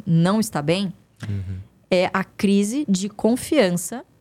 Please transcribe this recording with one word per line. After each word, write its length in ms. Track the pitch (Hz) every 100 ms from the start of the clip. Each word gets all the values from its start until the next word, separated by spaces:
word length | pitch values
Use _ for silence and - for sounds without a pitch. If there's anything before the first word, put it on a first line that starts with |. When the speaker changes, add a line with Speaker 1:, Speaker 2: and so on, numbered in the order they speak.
| -
Speaker 1:
não 340 | 165 175 220
está 220 | - 156
bem, 320 | 147 185 196 - _ - 107
Speaker 2:
Uhum. 300 | 101 95 92 - _ -
Speaker 1:
é 200 | 185 180
a 100 | 190
crise 600 | 185 - 196 202 202 269 285
de 180 | 185 202
confiança 920 | - 220 254 - 311 185 175 - 240 - _